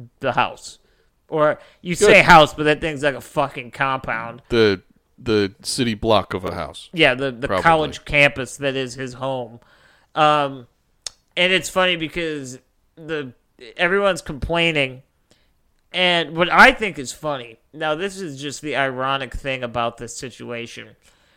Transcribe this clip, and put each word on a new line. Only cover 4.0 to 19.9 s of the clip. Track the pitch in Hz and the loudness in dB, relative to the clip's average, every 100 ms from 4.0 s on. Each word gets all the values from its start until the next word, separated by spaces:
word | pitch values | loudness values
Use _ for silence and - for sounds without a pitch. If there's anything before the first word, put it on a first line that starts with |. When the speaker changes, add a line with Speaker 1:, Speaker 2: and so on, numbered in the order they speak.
| 135 113 117 120 - | -4 -6 -8 -12 0
Speaker 2:
The, | 120 110 95 - _ _ _ | 4 6 4 -4 _ _ _
the | 123 107 98 - | 0 2 0 -4
city | - - 120 | -8 -2 -2
block | 107 113 104 90 | 0 2 2 2
of | 92 90 | -6 -6
a | |
house. | 87 73 - - | -8 -10 -12 -6
Speaker 1:
Yeah, | 175 147 123 | 2 2 2
the, | 139 | -4
the | 120 139 | -4 -2
Speaker 2:
Probably. | 98 | 2
Speaker 1:
college | 165 160 151 - - | 4 4 2 -6 -2
campus | 147 143 - 123 - | 2 2 2 -10 -6
that | 139 135 | -4 -4
is | 127 127 | -6 -8
his | 131 | -12
home. | 123 131 131 117 117 _ _ _ _ _ | -8 -6 -6 -8 -16 _ _ _ _ _
Um, | - 151 151 139 135 120 _ _ _ - _ _ - | 2 4 4 0 -6 -18 _ _ _ -20 _ _ -2
and | 180 | 0
it's | 185 - | 0 -2
funny | 190 185 170 | 0 0 0
because | 160 175 165 151 131 127 _ _ _ - | -4 -6 -6 -8 -10 -16 _ _ _ -18
the, | 156 156 135 - _ _ 117 - | -10 -8 -10 -16 _ _ -14 -4
everyone's | 175 196 202 180 | -2 0 0 -2
complaining, | - 143 - 170 170 156 131 127 _ _ _ _ _ _ _ _ _ | -8 -10 -4 0 0 0 -2 -6 _ _ _ _ _ _ _ _ _
and | 175 180 175 156 165 | -2 0 0 -2 -2
what | 175 | 2
I | 165 240 | 6 6
think | 262 214 147 | 6 -4 -6
is | 123 | -12
funny, | - 156 135 120 113 _ | -8 -6 -8 -10 -20 _
now | 147 156 151 | -6 -4 -4
this | 196 190 | -6 -8
is | 180 135 | -10 -10
just | 143 123 | -12 -10
the | 151 127 | -6 -2
ironic | 135 127 131 139 127 | -2 -2 -4 -4 -6
thing | - 143 127 | -10 -8 -8
about | 123 120 117 | -6 -4 -6